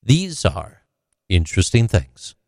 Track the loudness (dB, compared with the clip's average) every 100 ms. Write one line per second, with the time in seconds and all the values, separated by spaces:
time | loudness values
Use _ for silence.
0 | 4 2 2 -4 -4 -4 -14 _ _ _
1 | _ _ _ 0 0 -2 0 0 2 0
2 | -2 _ -20 -20